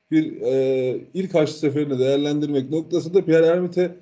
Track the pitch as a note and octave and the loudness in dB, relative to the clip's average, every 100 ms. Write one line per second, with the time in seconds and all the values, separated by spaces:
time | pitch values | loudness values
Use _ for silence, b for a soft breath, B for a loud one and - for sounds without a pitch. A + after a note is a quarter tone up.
0 | _ D#3 D#3 - A2+ C3+ C3 C3 B2+ A2+ | _ 0 0 -2 -2 0 2 0 -2 -4
1 | - F#3 F#3+ E3+ D3+ - D3 C#3 C#3+ C3 | -6 -6 -2 0 0 0 -2 -2 -2 0
2 | C3 C#3 D3 D3 D3 C#3+ C3 D#3 D#3+ F3 | 0 0 0 -2 -2 -2 -2 -6 -4 -4
3 | D#3 F#3 E3 D#3+ E3 F3+ F3+ F3+ F3+ - | 0 0 4 4 4 2 0 -2 -2 -4